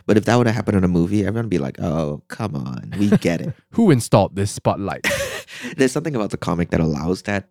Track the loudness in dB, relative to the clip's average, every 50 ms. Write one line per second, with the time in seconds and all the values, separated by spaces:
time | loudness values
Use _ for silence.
0 | _ 2 2 2 4 4 4 4 4 2 2 0 0 2 2 2 2 4 2 2
1 | 2 2 0 0 0 0 -2 -4 -2 -2 -2 -2 -2 -4 -6 -6 -4 -2 -2 -2
2 | -2 -4 -6 -8 -12 -16 -10 -8 -6 -6 -6 -6 -8 -8 -10 -10 -10 -10 -2 0
3 | 2 4 4 4 2 0 -2 -2 -4 -8 -8 -10 _ _ 0 4 4 6 6 4
4 | 4 4 4 4 4 4 0 -2 -4 -4 -4 -2 -2 -2 -2 -2 -4 -6 -6 -4
5 | -2 -2 -2 -2 -4 -6 -8 -12 -14 -16 -16 -14 -14 -12 0 0 0 2 2 -2
6 | -4 -2 -2 -2 -2 -4 -4 -6 -4 -4 -2 -2 0 0 0 0 0 0 0 -2
7 | -2 -4 -4 -4 -4 -4 -4 -4 -6 _